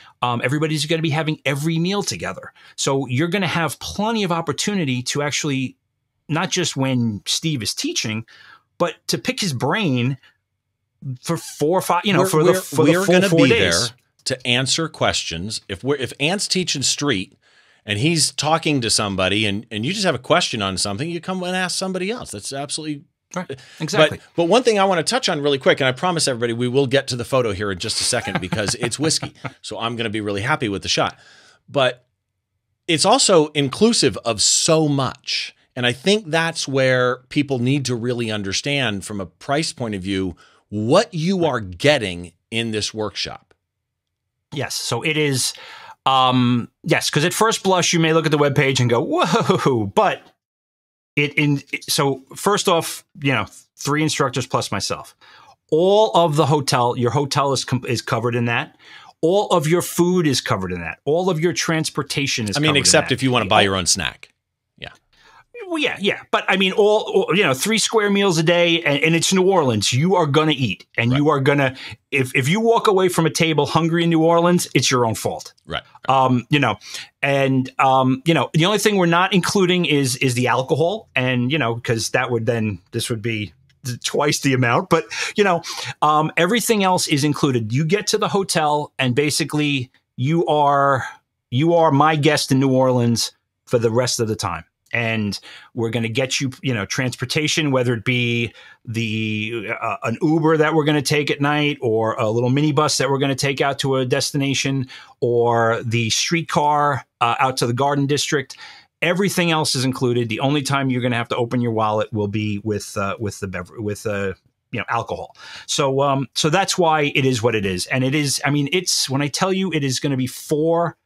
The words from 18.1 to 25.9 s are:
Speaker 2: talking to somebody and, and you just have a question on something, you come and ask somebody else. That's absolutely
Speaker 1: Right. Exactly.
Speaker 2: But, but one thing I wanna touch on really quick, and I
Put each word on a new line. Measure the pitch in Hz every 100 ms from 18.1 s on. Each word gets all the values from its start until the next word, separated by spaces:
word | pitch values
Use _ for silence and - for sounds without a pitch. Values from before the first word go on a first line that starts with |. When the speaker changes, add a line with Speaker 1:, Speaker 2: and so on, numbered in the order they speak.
| 165 -
Speaker 2:
talking | - 143 160 160 143
to | 113
somebody | - 104 95 92 104 107
and, | 98 -
and | 107
you | 123
just | 208 190
have |
a | 127
question | - 160 - 120
on | 98 92
something, | 104 101 160
you | 170
come | 170 185
and | 180
ask | 185 185 -
somebody | 190 185 185
else. | 240 -
That's | 104 -
absolutely | 135 143 - 156 147 - _ _ 180
Speaker 1:
Right. | 180 - - -
Exactly. | 160 190 156 95
Speaker 2:
But, | - -
but |
one | 170 220
thing | 240 208
I |
wanna | 196 180
touch | 147 254 208
on | 160
really | 143 139
quick, | 185 156
and |
I | 131